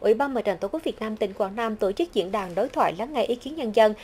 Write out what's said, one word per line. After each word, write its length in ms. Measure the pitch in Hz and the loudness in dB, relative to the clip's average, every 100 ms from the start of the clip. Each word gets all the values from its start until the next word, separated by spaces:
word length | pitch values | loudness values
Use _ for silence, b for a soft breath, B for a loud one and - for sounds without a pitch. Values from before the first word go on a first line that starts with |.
Ủy 140 | 202 | 2
ban 200 | 220 285 | 2 2
Mặt 100 | 247 | 0
trận 140 | 202 180 | -2 -2
Tổ 100 | 196 | -4
quốc 160 | 320 | -4
Việt 160 | 311 208 | -6 -6
Nam 160 | 220 214 | -6 -4
tỉnh 160 | 208 | -4
Quảng 240 | 190 190 214 | -2 -4 -2
Nam 200 | 226 214 | -4 0
tổ 160 | 196 | -2
chức 220 | 202 339 | 0 -2
diễn 180 | 214 175 | -2 -2
đàn 220 | 208 185 | -2 -2
đối 140 | 175 254 | -2 0
thoại 260 | 311 175 160 | 2 0 0
lắng 140 | 247 | -4
nghe 120 | 285 | -2
ý 100 | 202 | 0
kiến 220 | 247 269 320 | -2 -6 -6
nhân 200 | 233 214 | 0 6
dân 180 | 220 214 | 6 4